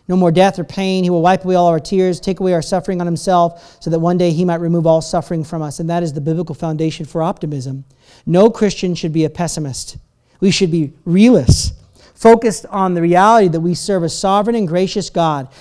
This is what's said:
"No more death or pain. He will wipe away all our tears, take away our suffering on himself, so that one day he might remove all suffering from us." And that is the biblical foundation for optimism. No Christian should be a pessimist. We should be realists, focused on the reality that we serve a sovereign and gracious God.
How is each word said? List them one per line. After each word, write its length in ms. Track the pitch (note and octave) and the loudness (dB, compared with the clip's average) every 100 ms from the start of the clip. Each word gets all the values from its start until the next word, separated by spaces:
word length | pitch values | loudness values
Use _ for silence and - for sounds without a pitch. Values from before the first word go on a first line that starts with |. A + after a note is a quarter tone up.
| - | -4
"No 60 | |
more 160 | F#3 F3+ | 0 2
death 280 | E3 G3 F#3 | 4 2 0
or 60 | |
pain. 380 | E3+ - F#3+ F#3+ | -8 -6 -4 -2
He 60 | F3+ | 0
will 140 | F3 | 2
wipe 240 | E3+ F#3 F#3 | 2 0 0
away 80 | |
all 140 | F3+ F3 | 2 2
our 120 | E3 | 0
tears, 400 | - F#3+ F#3 E3+ | -2 0 0 -2
take 200 | - F3+ | -6 -4
away 120 | F#3 | -2
our 80 | E3+ | -2
suffering 400 | - F#3 F3+ F3+ | -2 -4 -4 -4
on 60 | F3 | -4
himself, 720 | E3 - F3+ E3+ E3+ - _ | -4 0 2 2 -2 -18 _
so 80 | - | -4
that 120 | E3 | -2
one 180 | E3+ F3+ | 0 2
day 120 | F3 | 0
he 140 | D#3+ | 0
might 160 | F3+ E3+ | 0 -2
remove 260 | E3+ E3+ E3 | -2 0 2
all 140 | D#3+ | 2
suffering 420 | D#3+ F3 - E3 | 0 -4 -4 -6
from 200 | D3 E3 | -6 -8
us." 180 | D3+ C#3 | -8 -8
And 80 | E3 | -4
that 140 | E3+ | -4
is 100 | E3 | -4
the 80 | D3 | -4
biblical 340 | D3 D#3+ E3+ | -4 -4 -6
foundation 520 | C#3+ E3 D#3 D#3+ D#3 D3 | -6 -6 -2 -4 -4 -8
for 160 | E3 | -4
optimism. 640 | D#3+ - D#3 C#3+ C3 C3+ - _ _ _ - | -4 -4 -6 -8 -8 -10 -14 _ _ _ 0
No 240 | F3 A3 | 4 4
Christian 440 | G#3+ G#3 - F#3 | 2 -2 -2 -4
should 200 | E3+ E3+ | -4 -4
be 100 | D#3+ | -2
a 60 | D3+ | -2
pessimist. 680 | D#3 E3+ - D3 B2 - - - _ _ _ | -2 -6 -6 -8 -10 -14 -16 -20 _ _ _
We 120 | F#3+ | 0
should 200 | - F#3 | 2 0
be 220 | E3 D3 - F3+ | 0 -4 -6 0
realists, 680 | F3+ A#3 G#3+ - - - - _ _ _ | 4 6 6 4 2 0 -8 _ _ _
focused 520 | _ A3+ A3+ A3+ - - | _ 6 6 4 -4 -6
on 260 | G3+ F#3+ | -2 -2
the 80 | F3 | 0
reality 480 | E3+ F3 G#3 A#3 F#3+ | 2 4 6 6 4
that 120 | D#3+ | 2
we 140 | E3+ | -2
serve 280 | E3+ - F#3+ | -4 -2 -2
a 60 | E3 | -2
sovereign 440 | - G3 G3 G#3+ | -2 0 0 0
and 140 | A#3 F3+ | -2 -2
gracious 400 | F3 F#3+ G#3 - | -2 -2 -4 -6
God. 400 | F3 E3 D3 C3 - | -2 -2 -2 -8 -16